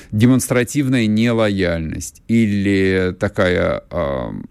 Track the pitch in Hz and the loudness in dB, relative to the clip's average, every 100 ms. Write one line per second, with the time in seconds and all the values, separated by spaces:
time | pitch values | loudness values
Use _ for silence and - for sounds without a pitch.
0 | - 107 120 127 - 123 120 143 131 127 | -8 2 4 4 2 -2 0 -2 0 0
1 | 110 107 120 113 107 98 87 82 78 - | 2 2 2 2 0 0 -2 -2 -6 -8
2 | - - - 117 110 101 98 98 95 92 | -12 -16 -2 2 2 2 0 2 2 2
3 | 92 92 101 - 92 90 85 57 - 87 | 0 -2 -4 0 0 2 0 -4 -6 -6
4 | 71 65 58 50 - | -4 -4 -6 -10 -14